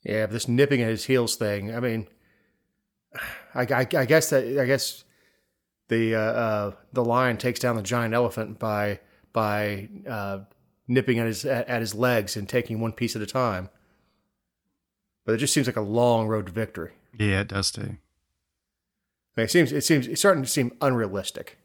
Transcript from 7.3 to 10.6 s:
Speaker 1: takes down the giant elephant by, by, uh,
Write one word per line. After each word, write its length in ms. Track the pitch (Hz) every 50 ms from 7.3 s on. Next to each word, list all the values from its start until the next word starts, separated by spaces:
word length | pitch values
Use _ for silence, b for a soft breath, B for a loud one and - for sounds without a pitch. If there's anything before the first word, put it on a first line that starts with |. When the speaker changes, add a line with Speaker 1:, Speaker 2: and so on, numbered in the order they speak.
| 117
Speaker 1:
takes 240 | 101 - 127 117 -
down 160 | - 123 117
the 60 | 113
giant 320 | 101 98 123 120 117 113 110
elephant 440 | 120 123 113 - 120 110 - 117 -
by, 420 | - 110 107 104 104 104 101 - b b b b b b
by, 560 | _ 117 110 104 104 104 104 104 104 95 98 - 208 180 196 -
uh, 320 | 120 107 101 101 98 98 98 _ _ _